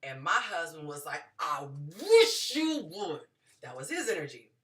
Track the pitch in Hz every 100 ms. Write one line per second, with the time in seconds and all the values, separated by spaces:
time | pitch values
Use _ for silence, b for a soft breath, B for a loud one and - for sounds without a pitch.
0 | 139 135 147 185 - 175 165 160 147 147
1 | 147 143 - _ - 139 139 139 147 190
2 | 349 453 453 - - 247 320 302 156 185
3 | 196 147 - _ b b 123 127 139 339
4 | 302 185 143 - - _